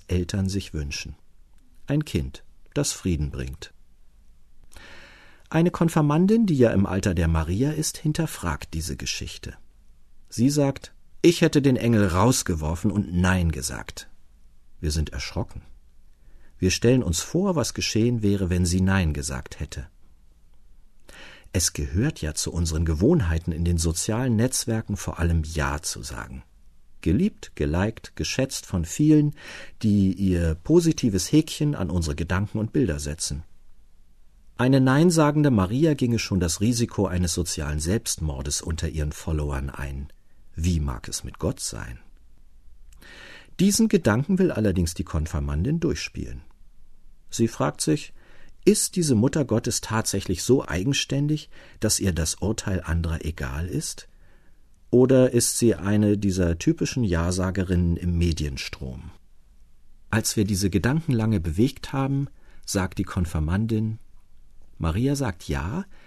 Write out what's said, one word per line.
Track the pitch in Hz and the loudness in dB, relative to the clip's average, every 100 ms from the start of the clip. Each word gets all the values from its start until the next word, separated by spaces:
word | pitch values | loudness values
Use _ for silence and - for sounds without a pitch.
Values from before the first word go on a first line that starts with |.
| - | -2
Eltern | 90 87 104 95 | -2 -2 -2 -2
sich | 98 - | -2 -6
wünschen. | 78 73 71 - - - - - - - - - | -6 -6 -8 -12 -16 -20 -20 -20 -20 -20 -16 -4
Ein | 143 | -2
Kind, | 151 90 67 - - - - | -2 -4 -4 -8 -18 -20 -8
das | - 143 | -4 -4
Frieden | - - 80 73 | -4 -2 -2 -2
bringt. | 65 65 67 - - - - - - - - - - - - - - - - - - - | -6 -8 -10 -16 -20 -20 -20 -20 -20 -20 -20 -20 -20 -20 -20 -20 -20 -20 -20 -20 -20 -4
Eine | 156 175 | 2 2
Konfirmandin, | - 165 - 147 151 190 226 220 | 4 2 4 4 4 4 4 4
die | 143 | 6
ja | 117 | 6
im | - 98 | 4 2
Alter | 92 101 | 0 0
der | 85 82 | 2 2
Maria | 80 80 95 139 | 2 0 0 0
ist, | 151 156 - | -2 -4 -4
hinterfragt | 151 151 160 - 87 76 - | -2 -2 -2 -4 -6 -6 -6
diese | 82 78 65 | -8 -6 -6
Geschichte. | 64 - - - - - - - - - - - - | -6 -8 -8 -12 -14 -16 -20 -20 -20 -20 -20 -20 -10
Sie | - 123 | 0 2
sagt: | 143 139 139 - - - - | 2 0 -2 -10 -20 -20 2
"Ich | 170 170 | 4 6
hätte | 165 151 | 4 4
den | 139 127 | 4 4
Engel | 117 113 101 | 4 4 4
rausgeworfen | 87 110 131 - 85 76 87 110 | 4 4 4 0 -2 -2 -2 0
und | 95 73 | 0 0
Nein | 87 90 92 85 | 2 4 4 2
gesagt." | 71 65 62 - - - - - - - - - - | 0 -4 -8 -10 -14 -16 -20 -20 -20 -20 -20 -20 -8
Wir | 82 | -4
sind | 76 76 | -2 -2
erschrocken. | 71 - - - - - - - - - - - - - - | -4 -8 -6 -6 -10 -16 -20 -20 -20 -20 -20 -20 -20 -20 -2
Wir | 92 | 0
stellen | - 113 131 | 2 4 4
uns | 110 85 | 2 -2
vor, | - 165 196 165 | -2 0 0 0
was | 117 - | -2 -4
geschehen | 92 110 117 120 | -2 0 2 2
wäre, | 104 98 92 | 2 2 2
wenn | 90 90 | 2 2
sie | 90 | 2
Nein | 92 95 85 | 2 2 2
gesagt | 71 69 65 - - | -2 -4 -8 -10 -10
hätte. | 76 - 67 - - - - - - - - - - - - - - - - | -10 -10 -12 -16 -20 -20 -20 -20 -20 -20 -20 -20 -20 -20 -20 -20 -20 -20 -8
Es | - - | -2 -2
gehört | - 73 78 139 - | -2 -4 0 0 -2
ja | 78 | -6
zu | 73 - | -6 -4
unseren | 85 85 80 | -2 -2 0
Gewohnheiten | 82 76 107 175 85 82 85 | 0 2 4 4 2 0 -2
in | 80 | -2
den | 87 85 | 0 0
sozialen | 80 80 - 110 131 110 | 0 -2 -2 -2 0 2
Netzwerken | 123 - - 113 - 104 | 0 0 -2 -4 -4 -6
vor | - - | -6 -2
allem | 85 82 76 | 0 2 0
Ja | 80 69 73 | -2 -2 -4
zu | - - | -6 -8
sagen. | - - - 67 - - - - - - | -10 -12 -12 -14 -18 -20 -20 -20 -20 -6
Geliebt, | - 98 202 - - - | 0 2 2 -2 -10 -4
geliked, | 73 82 101 117 - - | -2 0 -2 -4 -10 -8
geschätzt | 80 - 131 - - | -4 -2 -2 -4 -4
von | 92 | -4
vielen, | 80 - 151 156 147 - - - - - | -2 2 6 6 4 0 -12 -16 -16 -4
die | 107 101 95 | 2 4 4
ihr | 92 95 87 85 80 | 2 2 2 2 0
positives | - 165 165 151 123 95 - | 2 4 4 2 2 0 2
Häkchen | 147 156 - 147 | 2 2 0 -2
an | 143 92 | -2 -2
unsere | 87 78 76 | -2 -2 -2
Gedanken | 82 92 104 110 | -2 -2 -2 -2
und | 110 | -2
Bilder | 156 117 73 | 0 0 0
setzen. | 73 73 - 73 - - - - - - - - - - - - | -6 -6 -6 -6 -10 -18 -20 -20 -20 -20 -20 -20 -20 -20 -12 -2
Eine | 127 135 | 4 6
neinsagende | 131 135 175 165 147 151 147 | 6 6 6 6 4 4 4
Maria | 113 92 123 160 | 4 2 2 2
ginge | 143 123 117 | 2 2 0
schon | - 98 | 0 0
das | 85 - | 0 2
Risiko | 104 120 120 - 95 | 0 2 0 0 0
eines | 90 87 | 0 0
sozialen | - 80 - 73 76 | 0 -4 -4 -4 -2
Selbstmordes | 78 110 - - 78 67 69 - | 0 -2 -2 -4 -4 -4 -4 -6
unter | - 78 80 | -4 -4 -4
ihren | 78 76 | -2 -4
Followern | - - 78 73 69 67 | -4 -4 -4 -2 -4 -6
ein. | 60 69 69 71 - - - - - | -8 -8 -8 -12 -14 -20 -20 -14 -4
Wie | 82 85 | 0 0
mag | 71 60 - | 0 -4 -8
es | - | -10
mit | - - | -10 -6
Gott | 78 - | -4 -4
sein? | - 55 52 62 - - - - - - - - - - - - - - - - | -8 -8 -10 -12 -18 -20 -20 -20 -20 -20 -20 -20 -20 -20 -20 -20 -20 -20 -12 0
Diesen | 190 202 226 | 2 4 4
Gedanken | 196 120 107 147 190 | 4 4 2 2 2
will | 185 | 2
allerdings | - 107 90 85 | 2 2 2 0
die | - - | -2 -4
Konfirmandin | 85 76 78 71 73 104 165 | -2 -2 -2 -2 -2 0 0
durchspielen. | 160 82 - - - - - - - - - - - - - | -2 -2 -6 -10 -10 -10 -14 -20 -20 -20 -20 -20 -20 -20 -10
Sie | - 117 | -2 -2
fragt | - 139 - | 0 -4 -2
sich, | - 151 - - - - - - - | -2 -2 -2 -16 -20 -18 -18 -2 2
ist | 208 - - | 2 2 -2
diese | 160 | 2
Mutter | 113 127 170 131 | 4 4 2 0
Gottes | 110 117 - | 0 0 -4
tatsächlich | - 110 - 101 - 90 | -4 -2 -2 -4 -2 -2
so | - 131 - | 2 2 2
eigenständig, | 87 104 139 - 135 147 151 - - - - | -2 -2 -2 -2 -2 0 -2 -6 -18 -20 -4
dass | 107 - | -2 0
ihr | 95 | 0
das | 82 80 - | 0 -2 -2
Urteil | 95 113 - 95 | -2 -2 -2 -4
anderer | - 82 82 80 | -2 -2 0 -4
egal | 80 82 67 67 87 | -4 -6 -6 -4 -4
ist? | 143 - - - - - - - - - - - | -4 -6 -10 -16 -20 -20 -20 -20 -20 -20 -20 2
Oder | 120 127 131 127 | 4 6 6 6
ist | 120 - - | 4 0 2
sie | 120 85 | 2 2
eine | 92 104 104 104 | 2 2 4 2
dieser | 101 92 87 85 | 2 2 2 2
typischen | - 165 - - | 0 0 -2 -2
Ja-Sagerinnen | 113 85 85 92 92 92 92 90 87 85 | 0 2 0 0 -2 -2 0 2 2 0
im | 87 85 | 0 2
Medienstrom? | 85 78 73 67 - - 67 64 - - - - - - - - - - - | 2 0 -4 -6 -10 -10 -10 -12 -14 -20 -20 -20 -20 -20 -20 -20 -20 -20 -6
Als | 113 104 - | -2 0 0
wir | 101 | 2
diese | 98 98 | 2 2
Gedanken | 95 120 151 156 | 2 2 0 0
lange | 120 110 107 | 2 2 2
bewegt | 85 78 127 - - | 0 2 2 0 -6
haben, | 135 135 139 139 - - - - | -4 0 0 -2 -8 -20 -16 -6
sagt | 98 90 - | -2 -2 -2
die | |
Konfirmandin, | 98 - 85 80 76 92 113 110 110 110 - - - - - - - - | -4 -2 -2 -2 0 0 0 0 -2 -4 -12 -20 -20 -20 -20 -20 -18 -6
Maria | 82 85 131 143 | -4 0 0 0
sagt | 127 - - | -2 -6 -6
Ja, | 69 80 151 202 - | -4 -4 -6 -8 -14